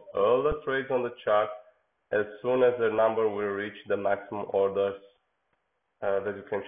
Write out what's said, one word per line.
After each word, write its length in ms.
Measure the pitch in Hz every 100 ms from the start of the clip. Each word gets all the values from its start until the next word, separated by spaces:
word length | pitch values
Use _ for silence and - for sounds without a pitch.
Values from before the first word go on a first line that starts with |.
| -
all 300 | - 101 127
the 160 | 147 151 -
trades 240 | 135 131
on 120 | 127
the 100 | 120 -
chart 260 | 117 104 107 - - _ _ _ _
as 140 | 107 104 -
soon 200 | 123 127
as 120 | 123 120
the 120 | 113
number 400 | 110 110 113 110
will 260 | 101 104 101
reach 220 | 104 - 101
the 80 | 101
maximum 500 | 98 101 - 107 -
orders, 500 | 98 98 95 98 98 - _ _ _ _ _ _ _ _ _
uh, 180 | 104 98 101
that 100 | 98
you 80 | -
can 120 | 101